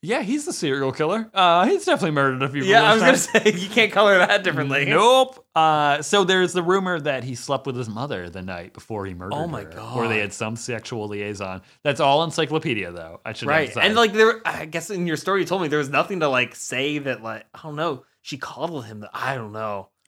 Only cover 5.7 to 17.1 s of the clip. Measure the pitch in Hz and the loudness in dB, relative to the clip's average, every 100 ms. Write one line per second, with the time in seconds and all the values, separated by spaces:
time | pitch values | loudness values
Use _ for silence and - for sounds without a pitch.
5.7 | 151 147 147 151 202 180 185 180 180 170 | 4 2 0 2 2 4 2 2 0 0
6.7 | 196 185 170 147 131 127 120 - 139 139 | 0 0 -2 -2 -4 -6 -10 -4 -4 -4
7.7 | 127 117 107 143 104 87 90 92 87 87 | -6 -6 -6 -6 -6 -8 -10 -10 -10 -12
8.7 | - - 107 98 90 92 143 170 127 98 | -20 -12 -8 -8 -10 -8 -8 -6 -8 -12
9.7 | 85 110 123 113 107 104 - 110 113 - | -16 -8 -4 -2 0 -2 -6 -8 -6 -8
10.7 | 117 - 120 104 104 104 101 98 92 _ | -8 -8 -8 -8 -6 -8 -8 -8 -10 _
11.7 | _ 147 135 139 143 165 156 151 156 156 | _ -4 2 4 4 2 -2 -2 -2 -2
12.7 | 110 90 87 82 85 113 110 123 156 135 | -4 -6 -10 -14 -12 -12 -8 0 0 0
13.7 | 120 170 220 226 208 220 226 170 156 160 | 0 2 4 2 4 2 2 -4 -6 -8
14.7 | 165 165 196 175 151 185 196 175 185 160 | -8 -6 -4 -2 -2 0 0 0 -2 0
15.7 | 151 135 143 170 190 151 127 120 - - | -2 0 0 0 0 2 2 0 -4 -8
16.7 | 127 143 147 139 | -4 -2 -2 -4